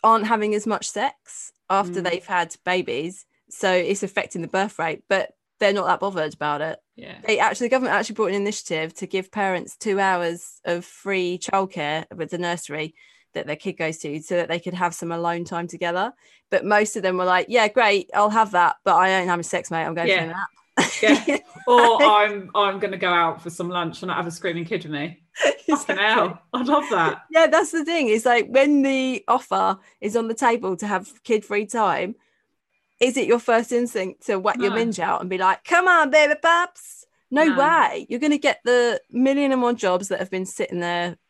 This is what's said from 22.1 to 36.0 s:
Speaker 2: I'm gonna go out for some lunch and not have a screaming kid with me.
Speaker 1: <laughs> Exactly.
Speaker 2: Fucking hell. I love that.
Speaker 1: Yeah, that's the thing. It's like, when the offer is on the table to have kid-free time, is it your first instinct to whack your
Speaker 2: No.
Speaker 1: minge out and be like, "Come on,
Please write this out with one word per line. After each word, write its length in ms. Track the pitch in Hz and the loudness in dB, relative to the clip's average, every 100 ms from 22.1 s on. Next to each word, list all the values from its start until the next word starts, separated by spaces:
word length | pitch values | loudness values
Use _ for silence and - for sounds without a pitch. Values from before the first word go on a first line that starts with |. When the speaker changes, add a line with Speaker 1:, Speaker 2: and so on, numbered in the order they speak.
| 208 208 202 185 214 | 6 4 -2 -4 0
Speaker 2:
I'm 240 | 202 190 | 0 0
gonna 180 | 196 190 | -6 -2
go 140 | 185 | 0
out 300 | 175 165 165 | 2 2 -2
for 80 | 170 | -12
some 200 | 165 175 | -8 -6
lunch 320 | 180 165 - | -4 -4 -6
and 60 | 185 | -6
not 100 | 156 | -4
have 100 | 170 | -6
a 40 | |
screaming 340 | 165 190 170 170 | -6 -6 -4 -6
kid 180 | 202 | -6
with 80 | 160 | -6
me. 280 | 147 156 170 _ - | -8 -8 -12 _ -2
Speaker 1:
<laughs> 100 | - - - | -2 0 -2
Exactly. 260 | 294 - 190 | -2 -2 0
Speaker 2:
Fucking 20 | |
hell. 440 | 208 220 185 - _ | 2 2 0 -4 _
I 80 | 254 | -6
love 220 | 247 294 294 | 2 0 2
that. 320 | 190 160 - - | 0 0 -2 0
Speaker 1:
Yeah, 180 | 311 320 | 4 4
that's 240 | 320 302 | 4 2
the 120 | 330 | -2
thing. 240 | 294 339 254 | -2 -2 2
It's 180 | 220 247 | 2 4
like, 220 | 240 - | 2 4
when 360 | 262 285 285 | 4 4 4
the 380 | 269 269 262 247 - | 4 0 -2 -4 0
offer 500 | 254 - 190 190 196 _ _ | -2 0 0 0 -2 _ _
is 160 | 208 226 | -4 -2
on 140 | 226 | -4
the 40 | |
table 440 | 226 269 240 190 175 | 0 0 0 -2 -6
to 100 | 208 | -4
have 340 | 190 190 - - | -4 -6 -20 -2
kid-free 400 | 220 - 208 214 | -2 0 -4 -4
time, 500 | 233 202 143 180 240 _ _ _ _ _ _ _ _ | 0 0 0 -4 -8 _ _ _ _ _ _ _ _
is 160 | 247 262 | 0 2
it 100 | 220 | 2
your 100 | 233 | 2
first 320 | 247 233 233 | 4 2 2
instinct 520 | 240 240 220 185 - - | -2 -2 -4 -6 -8 -4
to 120 | 196 | -2
whack 180 | 202 240 | -2 0
your 100 | 202 | 0
Speaker 2:
No. 80 | 196 | 0
Speaker 1:
minge 220 | 233 180 | -2 -2
out 200 | 165 170 | -2 -2
and 100 | 180 | -4
be 80 | 180 | 0
like, 260 | 185 190 - | 0 0 0
"Come 220 | 349 370 | 2 4
on, 200 | 349 | 4